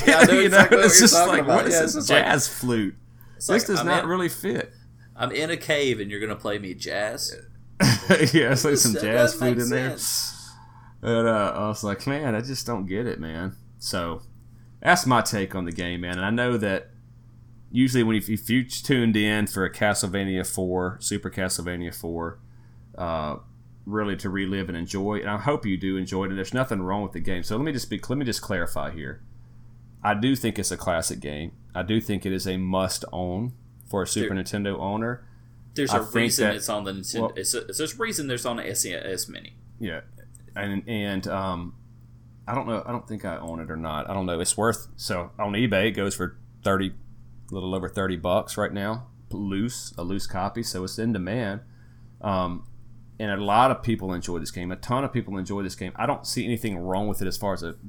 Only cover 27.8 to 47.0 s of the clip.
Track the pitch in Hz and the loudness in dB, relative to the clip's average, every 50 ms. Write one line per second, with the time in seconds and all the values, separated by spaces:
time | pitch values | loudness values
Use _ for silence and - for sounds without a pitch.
27.8 | - - 110 98 - - 160 143 139 120 101 - - - 104 90 85 82 - 78 | -4 -4 -6 -8 -4 -4 -2 -2 -2 -2 -2 -4 -4 -4 -2 -2 -2 -2 -2 -4
28.8 | 71 73 76 82 71 65 76 - - - - - - - - - - - - - | -4 -6 -6 -8 -10 -10 -10 -12 -16 -18 -20 -20 -20 -20 -20 -20 -20 -20 -20 -20
29.8 | - - - - - 104 104 101 107 131 139 127 - 113 95 - 95 - 92 85 | -20 -20 -20 -4 0 0 2 2 4 2 2 2 0 -2 -2 0 -2 -4 -4 -2
30.8 | - 98 87 82 80 - - - - 71 73 73 78 82 - - - - - 90 | -2 0 0 0 0 -2 -6 -6 -8 -8 -6 -6 -8 -8 -10 -14 -20 -10 -8 -6
31.8 | 90 92 107 113 110 - 107 92 - 101 95 95 92 95 92 92 92 92 92 95 | -2 0 0 0 0 0 -4 -2 -2 -2 -4 -2 -2 -4 -2 -2 -2 0 0 0
32.8 | 95 92 - - - - - 90 90 90 90 95 113 127 127 - - - - - | 0 0 -2 -6 -8 -8 -6 -6 -4 -4 -2 -4 -4 -6 -8 -12 -20 -20 -20 -20
33.8 | - - - 98 90 - - 104 120 107 98 95 92 - - 107 101 101 98 - | -14 -6 -4 -2 -2 -2 -2 -2 -2 -2 -2 -4 -4 -4 -4 -4 -4 -4 -4 -4
34.8 | 78 98 101 107 113 117 123 127 - - - - - - - - - - - - | -4 -4 -4 -4 -4 -4 -6 -6 -10 -18 -20 -20 -20 -20 -20 -20 -20 -12 -6 -4
35.8 | 143 127 107 110 110 - - 117 117 113 - - 113 104 101 104 - - 107 104 | -2 0 0 0 0 0 0 0 2 2 2 2 2 2 0 0 -4 -4 -4 -4
36.8 | 98 98 95 95 92 - - 120 113 107 - - 95 - - 120 - - 98 - | -4 -6 -8 -8 -8 -6 -4 -2 -4 -4 -4 -4 -2 -2 -2 -2 -4 -6 -4 -4
37.8 | 151 151 - - 226 226 202 - 151 135 123 117 - 127 120 117 82 87 98 - | -4 -4 -4 -4 -4 -4 -4 -4 -4 -4 -4 -2 -2 -4 -4 -4 -4 -4 -4 -2
38.8 | - 104 87 80 - - 95 90 - - 65 - - - - - - - - - | -2 -2 -4 -6 -6 -6 -6 -6 -6 -8 -10 -16 -16 -18 -20 -20 -20 -20 -12 -8
39.8 | 117 95 80 73 - - - - - - - - - - - 101 101 101 98 98 | -8 -6 -6 -8 -10 -14 -18 -20 -20 -20 -20 -20 -20 -14 -10 -8 -6 -4 -4 -4
40.8 | - - 117 107 101 101 98 95 92 98 95 98 95 95 90 85 85 87 - - | -4 -4 -4 -2 -2 -2 -2 -4 -4 -4 -4 -2 -2 -2 -4 -4 -6 -10 -12 -16
41.8 | - - - - - - - - - - - - - - 113 135 131 - 113 101 | -20 -20 -20 -20 -20 -20 -20 -20 -20 -20 -20 -18 -10 -6 -6 -4 -4 -4 -4 -6
42.8 | - 117 120 117 - - 110 101 - 98 85 - 78 82 82 82 80 76 80 80 | -4 -6 -8 -8 -8 -8 -10 -8 -6 -8 -8 -8 -8 -8 -8 -8 -8 -8 -8 -6
43.8 | 80 80 78 76 - - 95 98 92 90 87 82 90 - - - 104 117 110 - | -6 -4 -4 -6 -4 -4 -4 -4 -2 -2 -2 -2 -2 -2 0 2 2 0 0 0
44.8 | - - - - - - 104 87 87 - - - 107 101 101 104 127 123 101 95 | -6 -12 -14 -12 -6 -4 -4 -4 -4 -8 -6 -4 -4 -2 0 2 2 4 4 4
45.8 | 98 113 101 - 98 98 - - 90 87 - - - - - - - 101 98 95 | 4 2 2 0 -2 -2 -2 -2 -6 -6 -6 -10 -20 -20 -20 -4 0 2 2 2
46.8 | 95 95 - - | 2 -2 -4 -8